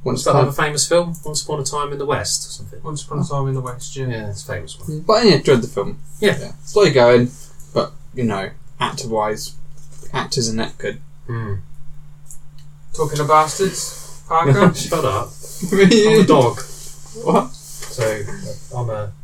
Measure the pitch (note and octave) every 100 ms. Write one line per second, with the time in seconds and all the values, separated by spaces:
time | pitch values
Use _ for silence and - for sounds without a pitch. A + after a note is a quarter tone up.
0 | - A#2+ - C#3 C3+ - D3+ D3 - E3+
1 | F3 E3 D#3 D3 - D3+ C3+ D3 C#3+ C#3
2 | C#3 C#3 - - - - - - D3+ D3
3 | - D3+ C3+ C#3 C3+ C3 B2+ A#2+ - C#3
4 | C3 A2+ G#2 G2+ - G2 E2+ - - D3+
5 | E3 A3 A#3 C#3+ - C3 A2+ - F#2+ -
6 | - - G#3 E3+ - - - G#3 F#3+ C3
7 | A#2+ B2 A#2+ - - - - - - -
8 | - - A#2 G2 F#2+ - - - B2 -
9 | A#2 A2 G#2+ A2 - - - - - -
10 | - C3+ - - A2+ A2 A2+ - G#2 A#2+
11 | - - - A#2 G#2 G2 G2 - - -
12 | - - - - - - - - - -
13 | D3+ D3 D3 D#3 D3+ - F#3+ - - -
14 | - - - E3 C#3+ C#3 F#3 - - E3
15 | C3 G2 - - - - F#3 F#3+ G3 A3+
16 | G#3+ A3 F#3 D3+ A#2+ - - - - -
17 | - - - A3 - - - - - -
18 | A2 G#2+ G2+ G2 G2 - - B2 A2+ G#2+
19 | G#2 -